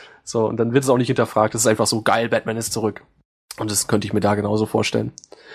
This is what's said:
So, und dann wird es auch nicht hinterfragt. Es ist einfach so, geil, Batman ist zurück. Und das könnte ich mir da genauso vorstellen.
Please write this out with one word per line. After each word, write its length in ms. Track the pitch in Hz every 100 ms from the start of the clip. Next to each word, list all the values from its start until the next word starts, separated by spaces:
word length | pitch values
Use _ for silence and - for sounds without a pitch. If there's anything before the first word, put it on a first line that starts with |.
| - -
So, 220 | - 117 110
und 80 | 110
dann 160 | 113
wird 100 | 127
es 80 | 131
auch 80 | 123
nicht 80 | 127
hinterfragt. 480 | 131 113 110 110
Es 60 | 117
ist 80 | 120
einfach 180 | 110 107
so, 160 | 113
geil, 260 | 107 107 117
Batman 280 | 113 113 113
ist 160 | 110
zurück. 320 | 113 107 - - _ _ _ - -
Und 100 | 107
das 160 | 98 -
könnte 220 | 107 101
ich 40 |
mir 60 | 107
da 160 | 101
genauso 320 | 104 104 107 107
vorstellen. 460 | 110 107 113 113 - - - -